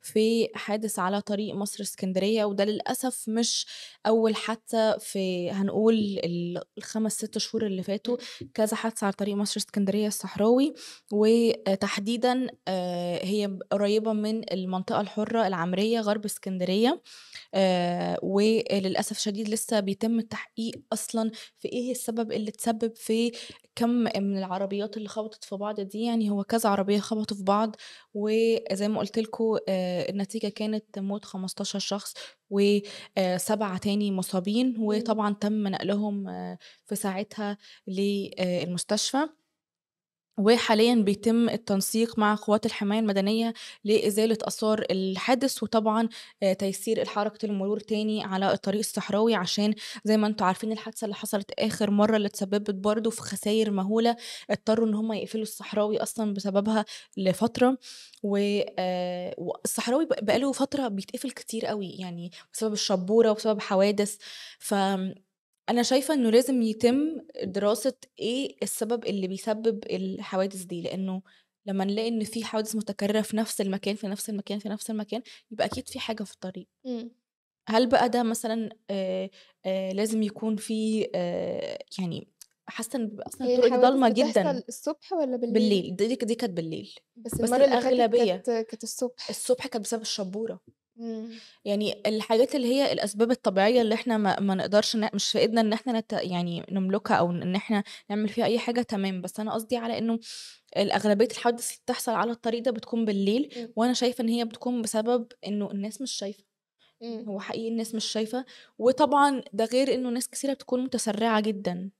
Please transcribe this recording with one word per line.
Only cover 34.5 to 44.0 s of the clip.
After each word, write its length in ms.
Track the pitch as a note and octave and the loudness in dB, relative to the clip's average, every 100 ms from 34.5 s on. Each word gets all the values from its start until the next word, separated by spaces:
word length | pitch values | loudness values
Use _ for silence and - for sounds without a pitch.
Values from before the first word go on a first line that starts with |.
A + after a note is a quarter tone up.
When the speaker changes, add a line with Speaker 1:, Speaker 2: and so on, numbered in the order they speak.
| G#3+ B3+ A3+ | 2 2 0
Speaker 2:
مم. 60 | |
Speaker 1:
وطبعًا 500 | G#3+ G#3+ A#3 G#3+ G#3 G#3 | 0 0 0 0 0 0
تم 260 | G#3 G#3+ G3+ | 0 0 -2
نقلهم، 600 | F#3 - G#3 G#3 G3+ F#3+ | -2 -2 0 0 -4 -6
آه، 300 | F3+ F3+ F3+ - - _ | -8 -10 -10 -16 -20 _
في 100 | G3+ | -6
ساعتها 600 | G3+ F#3+ G#3 - G#3 G#3 - - - | -4 -4 -8 -6 -6 -6 -12 -18 -10
للمستشفى. 1400 | F#3 G3 G3+ G3 - F#3 F3+ E3 F3 - G#3+ - C4+ D#4 - _ _ _ _ _ _ _ _ _ - | -2 0 0 -4 -4 -2 0 -2 -4 -2 -2 0 0 -2 -6 _ _ _ _ _ _ _ _ _ 0
وحاليًا 560 | G3+ A#3 - A3 A#3 A#3+ | 4 4 4 4 6 6
بيتم 540 | G3+ G3+ A3+ A3+ A#3 | 4 2 2 4 2
التنسيق 680 | - - G3 F#3+ A3 A3+ A3+ | 0 0 0 0 0 0 2
مع 160 | G#3 G#3 | 2 2
قوات 300 | - G#3+ A3+ | 2 2 2
الحماية 340 | - G3+ G#3+ | -2 0 0
المدنية 540 | A3 G3 G3 A3 A3+ A3+ - - | 2 2 2 2 0 -4 -12 -10
لإزالة 540 | G#3 G#3+ | 2 2